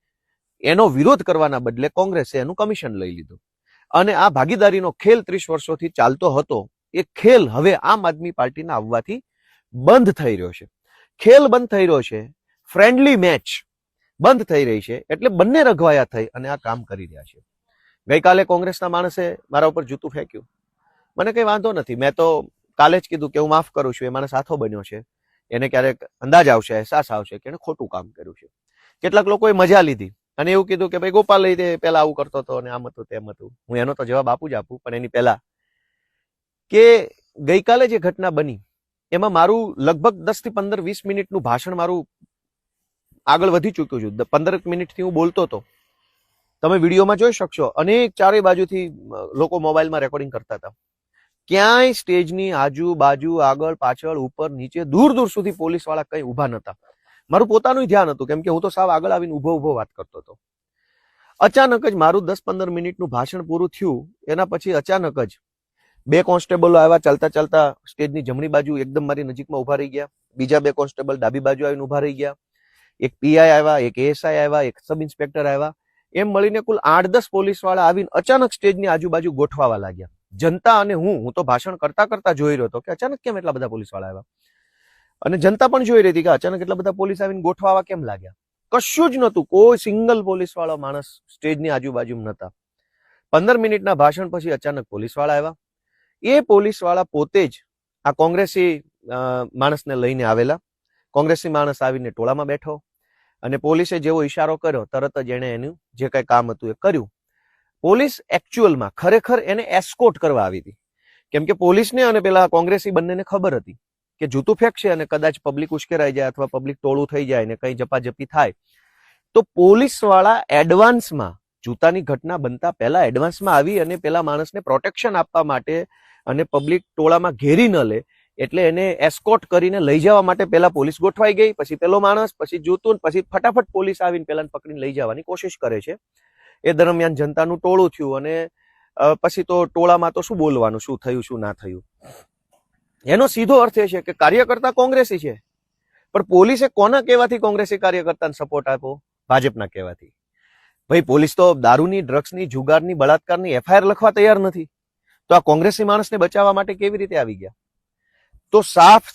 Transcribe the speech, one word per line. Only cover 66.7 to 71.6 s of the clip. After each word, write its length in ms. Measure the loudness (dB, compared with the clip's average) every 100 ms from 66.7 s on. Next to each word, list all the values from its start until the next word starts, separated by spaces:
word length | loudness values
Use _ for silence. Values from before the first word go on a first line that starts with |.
| 6
આવ્યા, 200 | 6 6
ચાલતા 300 | 4 0 0
ચાલતા 480 | -2 0 2 2 -2 _
સ્ટેજની 320 | -8 -6 -6
જમણી 260 | -8 -8 -2
બાજુ 280 | -2 -2 -4
એકદમ 280 | -6 -4 -4
મારી 160 | -6
નજીકમાં 380 | -8 -12 -10 -8
ઊભા 140 | -4
રહી 140 | -4 -4
ગયા. 200 | -10 -12 _ _ -8
બીજા 220 | 0 0
બે 140 | 0
કોન્સ્ટેબલ 440 | -2 -4 -6 -8 -4
ડાબી 220 | -4 -2
બાજુ 280 | -2 -2